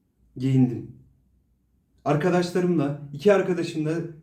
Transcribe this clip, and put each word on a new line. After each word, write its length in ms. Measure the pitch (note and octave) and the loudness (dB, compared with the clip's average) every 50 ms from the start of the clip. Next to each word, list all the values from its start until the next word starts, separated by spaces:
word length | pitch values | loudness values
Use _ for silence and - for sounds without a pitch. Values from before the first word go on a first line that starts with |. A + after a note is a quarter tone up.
| _ _ _ _ _ _ - B2+ | _ _ _ _ _ _ -10 -4
giyindim. 580 | B2+ C3+ C3 C3 B2+ A#2 A2 G2+ - - - - - _ _ _ _ _ _ _ _ _ _ _ _ _ _ _ _ _ _ _ - | -2 2 4 4 4 2 0 -4 -10 -12 -16 -20 -20 _ _ _ _ _ _ _ _ _ _ _ _ _ _ _ _ _ _ _ -2
Arkadaşlarımla, 960 | C#3 D#3 - F#3 F3+ E3+ F3+ F3 - - F#3 F3 F3 E3+ D#3 C#3 C#3+ - - - - - | -2 0 0 2 2 2 2 0 0 0 0 0 2 2 0 0 -2 -4 -6 -10 -12 -8
iki 200 | - - G3+ G3 | 0 4 4 4
arkadaşımla 640 | F#3+ F3+ F#3 F3 E3+ D#3+ D3 - D3+ D3+ D#3 E3 E3+ E3 - - - | 4 2 0 -2 -2 -4 -4 -4 -4 -4 -4 -4 -4 -6 -8 -12 -16